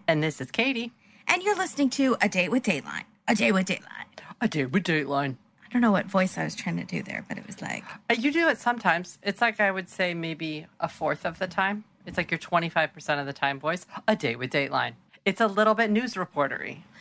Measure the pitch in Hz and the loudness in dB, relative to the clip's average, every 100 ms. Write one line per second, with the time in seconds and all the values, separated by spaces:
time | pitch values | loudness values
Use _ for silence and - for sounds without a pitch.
0 | - 156 156 - 131 - 254 240 240 - | 0 2 0 -2 -4 0 0 -2 -6 -12
1 | _ - - 359 381 370 370 - 269 - | _ -6 -2 0 2 0 0 0 0 2
2 | 262 226 208 185 175 247 - 147 71 76 | 2 2 2 2 2 0 0 -2 -4 -10
3 | - _ - 220 117 95 92 - - - | -12 _ 0 2 4 2 0 -4 -8 -16
4 | - - - - - 151 131 180 175 156 | -16 -18 -18 -4 -2 0 0 0 2 0
5 | 135 139 139 127 _ _ - 247 233 190 | 0 0 -2 -4 _ _ -2 2 4 4
6 | - 190 185 - 156 - - 170 - 175 | 2 2 2 0 -4 -4 -4 -4 -4 -6
7 | - - - - - - - 58 - - | -6 -8 -8 -10 -12 -10 -8 -8 -12 -8
8 | - 240 269 311 320 233 240 240 196 165 | -2 0 2 2 2 2 0 0 2 2
9 | 180 - 202 202 233 214 202 190 180 - | -2 -6 -4 0 0 4 2 2 -4 -2
10 | 180 170 165 156 160 151 156 - 160 - | -2 -2 -4 -4 -6 -6 -10 -8 -8 -2
11 | 156 147 175 170 185 185 190 208 - _ | -2 -2 -4 -6 -4 0 0 -2 -10 _
12 | - 185 170 160 - 175 165 165 151 - | -6 -4 -2 -4 0 2 2 0 0 -2
13 | - 147 139 139 139 139 151 180 - - | -2 -2 -2 -2 -2 0 -2 -4 -6 -2
14 | - 214 131 120 131 147 139 135 120 120 | 0 2 0 -2 0 0 2 0 -2 -6
15 | _ - 202 190 226 196 214 214 220 208 | _ -4 -2 2 2 6 4 4 4 2
16 | 247 190 180 147 139 - - 143 - - | 0 -4 -4 0 0 -2 -8 -12 -18 -20